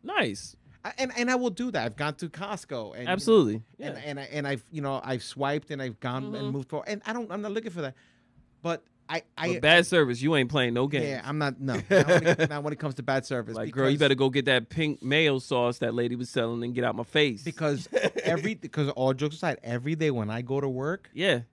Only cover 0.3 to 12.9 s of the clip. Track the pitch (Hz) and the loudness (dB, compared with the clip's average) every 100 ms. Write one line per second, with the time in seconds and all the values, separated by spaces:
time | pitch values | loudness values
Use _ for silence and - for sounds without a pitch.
0.3 | 101 - - _ - 208 - 262 240 240 | -2 -12 -20 _ -14 -14 -6 -4 -2 2
1.3 | 254 247 180 247 180 117 107 147 147 170 | 2 2 -2 -2 0 -2 -2 -4 -4 -8
2.3 | 156 196 202 - 127 107 92 127 185 220 | -8 -8 -8 -8 -8 -8 -8 -4 0 6
3.3 | 226 123 110 - _ - - 147 139 139 | 8 8 2 -6 _ -10 -10 -10 -10 -8
4.3 | 147 139 139 - 156 139 135 - 127 - | -6 -4 -4 -6 -8 -4 -4 -4 -6 -6
5.3 | - 139 151 - 143 131 107 127 127 139 | -4 -2 -2 -6 -8 -8 -6 -6 -6 -6
6.3 | 135 135 139 131 151 - 208 214 233 226 | -6 -4 -6 -6 -8 -6 -8 -6 -8 -6
7.3 | 185 208 208 226 170 139 - _ _ _ | -6 -6 -6 -6 -8 -8 -10 _ _ _
8.3 | _ _ _ 165 165 _ _ - 165 - | _ _ _ -6 -6 _ _ -8 -8 -8
9.3 | - 170 175 151 170 165 180 139 120 139 | -6 -2 2 8 8 8 4 4 2 2
10.3 | 156 123 147 123 117 135 143 143 135 127 | 2 2 2 2 2 0 0 -2 -4 -6
11.3 | 151 147 127 135 123 - 190 180 175 160 | -4 -4 -4 -4 -4 4 4 6 6 4
12.3 | 165 160 147 147 147 156 | 2 0 0 -6 -6 -6